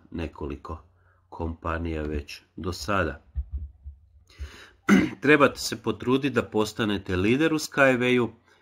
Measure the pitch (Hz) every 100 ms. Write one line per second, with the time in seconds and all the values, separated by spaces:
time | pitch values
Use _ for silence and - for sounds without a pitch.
0 | - 78 78 - 73 71 - 85 - _
1 | _ _ _ - 82 82 85 82 85 78
2 | 76 76 - - _ - 90 87 - 98
3 | 80 69 _ - - - - - - -
4 | _ - _ - - - - _ - -
5 | - - 135 151 135 - - 113 113 98
6 | 120 135 139 120 104 107 107 - 107 101
7 | - 92 101 131 160 156 - - 135 127
8 | 123 123 117 - _ _